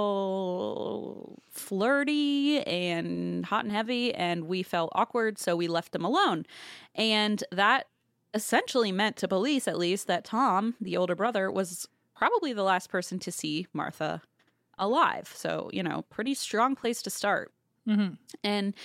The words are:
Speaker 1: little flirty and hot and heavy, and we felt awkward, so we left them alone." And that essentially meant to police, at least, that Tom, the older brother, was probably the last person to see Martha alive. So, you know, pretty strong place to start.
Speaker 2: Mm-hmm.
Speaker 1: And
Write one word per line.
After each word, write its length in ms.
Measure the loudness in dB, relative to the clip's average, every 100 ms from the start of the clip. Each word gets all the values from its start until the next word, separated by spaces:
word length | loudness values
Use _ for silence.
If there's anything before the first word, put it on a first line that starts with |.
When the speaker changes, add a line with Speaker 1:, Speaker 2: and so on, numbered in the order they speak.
| 2 0 0
Speaker 1:
little 1120 | 0 -2 -2 -4 -4 -4 -6 -8 -12 -14 -18 _
flirty 1120 | -14 -6 0 2 2 2 0 2 2 2 2
and 800 | 0 -2 0 -2 -2 -2 -2 -4 -2
hot 180 | -2
and 80 | 0
heavy, 420 | -2 -2 0 0
and 320 | 0 -2 -2 -2
we 160 | -4
felt 280 | -2 -2 0
awkward, 440 | 0 0 0 0 0
so 180 | 0 0
we 120 | 2
left 240 | 0 -2
them 120 | -2
alone." 420 | 0 4 4 2 -4 -14 -18 -18 -12
And 480 | -2 2 4 2 0 -2
that 360 | 2 4 4 0 _ _ _ _
essentially 600 | -6 2 2 2 2 2
meant 240 | 2 0 0
to 120 | 0
police, 400 | 2 2 0 0
at 100 | 0
least, 280 | 0 0 0
that 180 | -2
Tom, 500 | 0 2 4 4 0 -2
the 160 | -2 0
older 180 | 0
brother, 360 | 2 0 2 0
was 380 | 0 -2 -6 -12 _ _ 0
probably 360 | 2 4 2
the 100 | 2
last 260 | 4 2 2
person 280 | -4 -2 -6
to 120 | -6
see 340 | -6 -4 -4 -4
Martha 500 | -4 -6 -4 -4 -4 -8 _ _ _ _ -4
alive. 540 | 0 4 4 2 -8
So, 360 | -8 -4 -4 -4
you 100 | -4
know, 200 | -2 -4 -6
pretty 240 | -6 -4
strong 400 | -4 -2 2 2
place 280 | 2 -2 -4
to 80 | -6
start. 420 | -2 0 0 -2 _ _ _ 0
Speaker 2:
Mm-hmm. 260 | 2 2 -4 -16 -6
Speaker 1:
And 320 | -2 0 0 -4